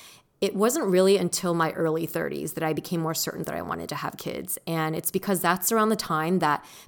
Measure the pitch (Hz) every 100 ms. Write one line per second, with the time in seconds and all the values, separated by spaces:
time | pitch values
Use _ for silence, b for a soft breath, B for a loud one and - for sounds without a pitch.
0 | B B B _ 202 190 220 294 202 180
1 | 190 196 175 - 180 170 160 - 165 160
2 | 165 165 165 - 156 - 160 151 - 170
3 | 160 160 - - - 82 85 - - -
4 | - - - - - - - 165 156 160
5 | - - - 185 170 180 - 226 214 220
6 | - 156 160 185 156 143 - B